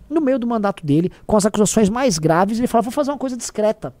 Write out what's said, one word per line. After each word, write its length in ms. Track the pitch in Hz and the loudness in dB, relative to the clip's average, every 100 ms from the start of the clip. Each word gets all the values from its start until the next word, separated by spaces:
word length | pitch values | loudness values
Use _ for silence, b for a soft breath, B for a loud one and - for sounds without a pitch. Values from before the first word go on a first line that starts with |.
| - | -6
no 140 | 311 | -2
meio 160 | 277 269 | 0 0
do 80 | 233 | -2
mandato 400 | 226 202 - 151 | -2 -2 -4 0
dele, 260 | 143 180 b - | 0 0 b 0
com 100 | 214 | 2
as 120 | 202 | 2
acusações 420 | 208 202 - 202 | 2 2 4 2
mais 300 | 233 269 160 | 2 0 0
graves, 400 | 156 165 190 226 | 2 2 2 0
ele 80 | 247 | 0
fala, 160 | 226 | 0
"Vou 80 | 226 | 0
fazer 180 | 262 277 | -2 -4
uma 80 | 285 | -4
coisa 180 | 262 247 | -6 -8
discreta. 560 | - - 208 214 143 - | -8 -2 -2 -2 -8 -14